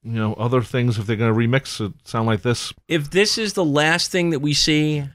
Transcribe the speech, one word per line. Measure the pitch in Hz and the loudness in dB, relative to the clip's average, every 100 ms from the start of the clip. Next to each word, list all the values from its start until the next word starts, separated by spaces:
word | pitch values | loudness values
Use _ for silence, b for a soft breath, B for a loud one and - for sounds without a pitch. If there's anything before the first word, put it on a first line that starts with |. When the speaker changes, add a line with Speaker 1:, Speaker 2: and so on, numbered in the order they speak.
Speaker 1:
you | 113 | -6
know, | 113 107 | -2 -2
other | 110 117 127 | 0 0 0
things, | 110 131 123 110 | 0 -2 0 0
if | 104 | -2
they're | 107 | 0
gonna | 117 | 2
remix | 110 117 131 - - | 2 2 0 -2 -6
it, | 104 - | -6 -8
sound | - 117 113 | -8 -2 0
like | 107 | 0
this. | 123 120 - - - | 0 -2 -4 -14 -4
Speaker 2:
If | 165 143 | -4 0
this | 170 214 - | 0 2 0
is | 214 | -4
the | 190 | 0
last | 165 143 156 170 - | 0 2 2 2 0
thing | 185 170 | 0 0
that | 151 | 0
we | 147 | 0
see | 143 - 151 151 151 143 | 0 2 2 2 -2 -6